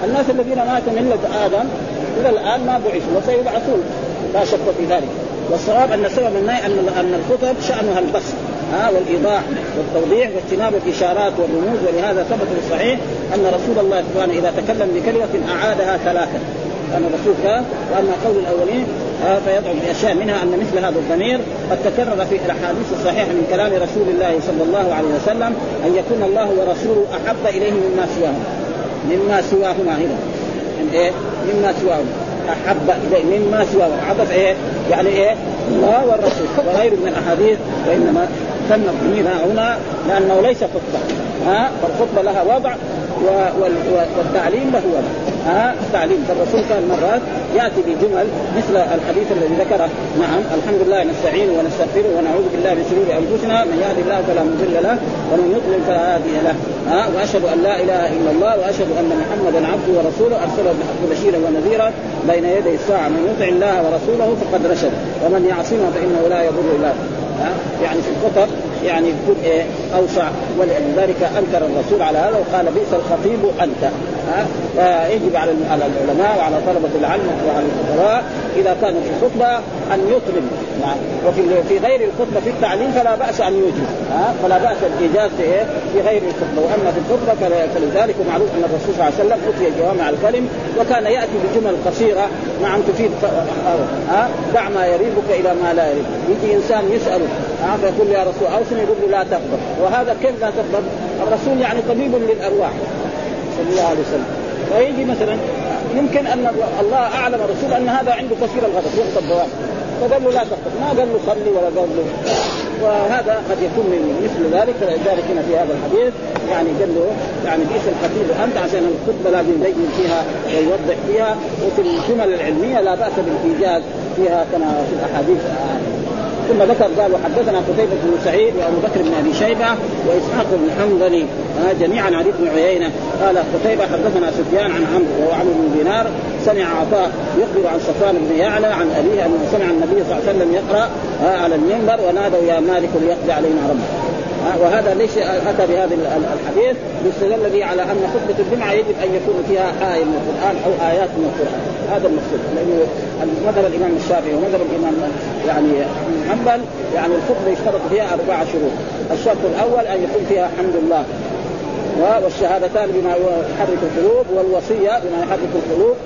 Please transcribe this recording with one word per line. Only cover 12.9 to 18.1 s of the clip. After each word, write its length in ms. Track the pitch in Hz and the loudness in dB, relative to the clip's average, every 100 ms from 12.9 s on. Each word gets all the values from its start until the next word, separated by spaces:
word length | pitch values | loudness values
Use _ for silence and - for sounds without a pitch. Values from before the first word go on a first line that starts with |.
| 262 - - - 196 | 0 -4 -6 -4 0
أن 100 | 190 | 2
رسول 380 | - - 214 196 | 2 0 2 2
الله 120 | 190 | 0
صلى 120 | 175 | 0
الله 100 | 185 | -2
عليه 120 | 185 | 0
وسلم 120 | 170 175 | 0 0
إذا 60 | 170 | -2
تكلم 280 | 202 226 196 175 | -2 0 0 0
بكلمة 380 | 220 226 214 202 170 | 0 0 0 -2 -2
أعادها 440 | 175 214 196 185 185 | -2 0 0 0 0
ثلاثة، 420 | 180 175 156 147 - - - - - | 0 0 -2 -4 -6 -6 -6 -6 -4
لأن 120 | 170 165 | -2 0
الرسول 240 | 156 214 190 196 | 0 2 2 2
قال: 180 | 226 240 - - | 0 -2 -6 -2
"وأما 220 | 185 196 | 0 0